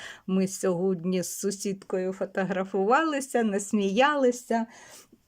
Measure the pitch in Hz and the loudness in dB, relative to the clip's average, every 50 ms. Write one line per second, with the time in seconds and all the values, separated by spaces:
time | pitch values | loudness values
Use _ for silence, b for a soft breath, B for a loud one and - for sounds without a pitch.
0 | B B B B B - 185 190 190 185 190 - - 190 180 170 185 190 190 170 | B B B B B -2 0 2 2 0 -2 -2 0 0 0 2 2 0 0 0
1 | 160 185 185 185 170 - - - - 202 202 196 - 202 190 190 - - - 185 | 0 0 0 0 -2 -2 -6 -4 -4 -4 -4 -4 -4 -6 -6 -6 -6 -4 -4 -2
2 | 185 185 190 190 196 - - 196 190 185 190 185 190 190 - 196 190 202 247 302 | -2 -2 -2 -4 -6 -4 -2 -2 -2 0 0 -2 -2 -2 0 0 2 4 4 4
3 | 320 320 294 277 277 - - 240 233 220 190 202 202 - - 214 196 196 190 220 | 4 2 0 -2 -4 -2 0 0 2 2 0 -2 -2 -2 0 0 2 2 4 4
4 | 262 294 302 285 269 247 240 - - - 226 226 226 B B B B B B B | 4 4 4 4 2 2 2 0 -2 -4 -2 -2 -2 B B B B B B B
5 | B B - _ _ | B B -20 _ _